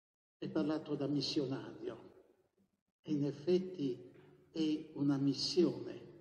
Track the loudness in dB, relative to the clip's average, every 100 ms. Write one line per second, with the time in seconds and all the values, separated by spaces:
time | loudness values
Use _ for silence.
0 | _ _ _ _ -4 0 0 -2 -2 -2
1 | 0 0 0 0 0 -2 -6 -10 -10 -10
2 | -14 -20 -20 _ _ _ _ _ _ _
3 | -4 0 0 0 2 2 2 -2 -2 -4
4 | -10 -20 -20 -20 _ 0 0 0 -4 0
5 | 2 4 2 2 2 4 4 2 -6 -10
6 | -14 -20